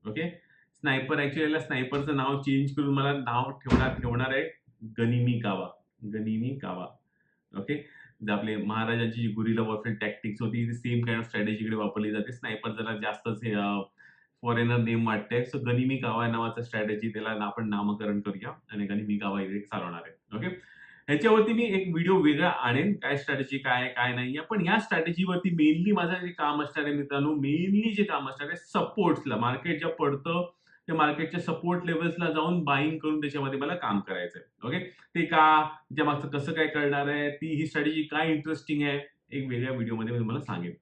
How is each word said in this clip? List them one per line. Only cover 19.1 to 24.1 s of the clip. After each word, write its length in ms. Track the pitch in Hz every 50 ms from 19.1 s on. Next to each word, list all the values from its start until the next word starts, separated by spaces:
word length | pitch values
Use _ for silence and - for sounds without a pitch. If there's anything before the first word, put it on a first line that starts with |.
| 104 101
कावा 240 | 101 98 98 98 95
इथे 180 | 95 98 104
चालवणार 400 | 101 - 104 95 90 87 85 82 85
आहे. 300 | 82 - _ _ _ 101
ओके, 100 | 110 165 185 180 - - - - - - - - - _ -
ह्याच्यावरती 440 | 143 151 - 226 220 220 208 220 226
मी 100 | 226 240
एक 260 | 226 196 190 185 180 165
व्हिडिओ 240 | 160 170 175 190
वेगळा 320 | 190 151 147 147 143 170 175
आणेन, 440 | 147 - 131 123 120 127 160 208 202
काय 240 | - - 135 143
स्ट्रॅटेजी 420 | 139 - - 147 139 135 - 139 135
काय 240 | 131 135 123 123 127
आहे, 80 | 120
काय 240 | - 123 120 123